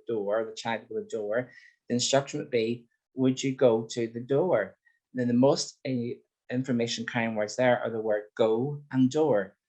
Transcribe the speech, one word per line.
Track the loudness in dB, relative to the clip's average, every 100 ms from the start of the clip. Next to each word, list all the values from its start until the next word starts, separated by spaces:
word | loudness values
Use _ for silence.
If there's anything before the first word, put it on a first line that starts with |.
| -6
door, | -4 -2 -2 -2
the | -6
child | -6 -6 -6
to | -8
the | -6
door, | -6 -4 -4 -4 -8 -20 _ -4
the | -2
instruction | 2 2 0 -4
would | -4
be, | -2 0 -2 -8 _ _ -2
Would | 0 2
you | -2 2
go | 4 4 0
to | -4 -4
the | -4
door? | -2 0 2 2 0 -6 _ _ _
Then | -4 0
the |
most, | 4 4 4 -2 -10 -6
uh, | -4 -4 -8 _ _ -8
information | -6 -2 0 0 -4 -6
carrying | -2 -2 -2
words | -4 0
there | 2 2
are | 0
the | -4
word | -2 -2 -2 0
go | 2 2 0 -6 -6
and | 2 2
door. | 4 2 2 0 -8